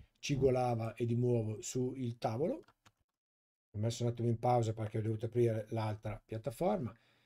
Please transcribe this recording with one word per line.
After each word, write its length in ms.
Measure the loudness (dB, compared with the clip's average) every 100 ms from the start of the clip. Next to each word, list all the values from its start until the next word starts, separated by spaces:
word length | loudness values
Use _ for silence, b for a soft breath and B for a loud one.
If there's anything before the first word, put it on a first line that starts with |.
| b _
cigolava 720 | -2 4 4 4 2 0 -2
e 100 | -2
di 120 | 0 2
nuovo 440 | 4 2 0 -4
sul 560 | -4 -2 -2 -2 -6 -4
tavolo. 460 | -4 0 -2 -2 -8 _ -20 _ _ _ _ _ _ _ _
Ho 60 | -4
messo 260 | -4 -2
un 60 | -2
attimo 180 | 0 0
in 100 | 0
pausa 340 | 2 4 2
perché 260 | -2 -4 -2
ho 40 |
dovuto 240 | -2 -2 -2
aprire 400 | 2 2 2 -2
l'altra 500 | -4 -4 -4 -8 -10
piattaforma. 720 | -8 -6 -6 -2 0 0 -4 -10 b b